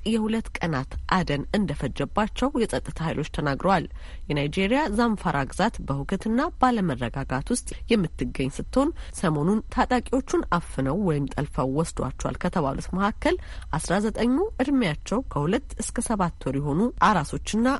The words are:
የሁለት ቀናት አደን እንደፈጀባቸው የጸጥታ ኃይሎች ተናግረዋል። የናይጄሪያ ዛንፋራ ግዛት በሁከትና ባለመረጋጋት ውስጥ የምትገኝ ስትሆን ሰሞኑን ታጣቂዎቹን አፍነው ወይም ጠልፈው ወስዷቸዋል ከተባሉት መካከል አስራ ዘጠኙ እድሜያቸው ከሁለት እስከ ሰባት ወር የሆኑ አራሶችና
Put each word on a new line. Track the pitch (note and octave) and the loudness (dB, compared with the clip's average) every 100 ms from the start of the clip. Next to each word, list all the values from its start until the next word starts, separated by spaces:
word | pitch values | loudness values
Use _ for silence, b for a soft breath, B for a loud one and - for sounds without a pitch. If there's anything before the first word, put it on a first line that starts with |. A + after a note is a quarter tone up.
የሁለት | G#3 A3 G#3+ A3+ - | 0 0 2 0 -2
ቀናት | - E3+ C3+ C3+ - - | -4 -2 -2 -2 -6 0
አደን | F#3 E3 C#3+ - | 2 2 -2 0
እንደፈጀባቸው | G#3 G3 D3 C#3 - C#3 - G#3+ - C4 C4+ | 0 0 0 -2 -2 -2 0 -2 0 0 0
የጸጥታ | G#3 C3 - - | 0 0 -4 -4
ኃይሎች | D#3+ C3+ D3+ | -2 -2 -4
ተናግረዋል። | - D3 C3+ F3+ F#3 - B B B - | -2 0 2 4 4 2 B B B -2
የናይጄሪያ | D3 C#3+ F#3+ F#3+ C4 D#4 | 0 0 0 2 2 2
ዛንፋራ | G#3 A#3 G3+ F3 C#3+ | 2 2 2 0 0
ግዛት | C3+ - G#3 - | -2 0 0 0
በሁከትና | D3 C#3 C#3 F#3+ A3 A#3 D#4+ | -4 -4 -2 -2 0 0 0
ባለመረጋጋት | - B3+ A#3 F3+ C3 A#2+ C#3 C3+ B2+ - | 2 4 4 2 0 -2 -4 -2 -4 -2
ውስጥ | B3 - B - | -4 -4 B 0
የምትገኝ | A3+ D#3+ - B3 - C3+ | 2 2 -2 -4 -2 -2
ስትሆን | - - B3+ C#4+ B B | -2 -2 2 2 B B
ሰሞኑን | - - D3+ E3 G#3+ - | -2 0 2 2 2 0
ታጣቂዎቹን | A#3+ - B3+ - C4+ - F4 - | 0 2 2 2 -2 0 0 2
አፍነው | F3 - - C3+ F3 | 0 0 -2 0 2
ወይም | F#3+ D3 C#3 | 2 0 0
ጠልፈው | - D3 - C3 | -2 -2 0 0
ወስዷቸዋል | C#3 E3+ - C3 - C3+ C3 | 0 -2 -2 -4 -4 -4 -2
ከተባሉት | F3+ F#3 C3+ D3+ - | 0 0 0 -2 -4
መካከል | F3+ G3+ - D4 F4+ B B B | 0 0 2 0 0 B B B
አስራ | - - F#3 | -4 0 2
ዘጠኙ | G#3+ - A#3+ C4+ G#4+ - | 2 2 2 4 2 0
እድሜያቸው | C4 C4+ F#3+ D3 - G#3 | 2 4 2 0 -2 -2
ከሁለት | - C#3+ D3 A#3 - - | 0 0 2 0 -2 -6
እስከ | - - | -4 -4
ሰባት | - G#3 E3+ - | -2 0 0 0
ወር | - C#3 | -4 -2
የሆኑ | D3 D3+ A#3+ - | 0 2 0 4
አራሶችና | F#3+ F#3+ C#3+ C#3+ - G#3+ B3 C4+ | 4 4 0 -4 -2 2 2 0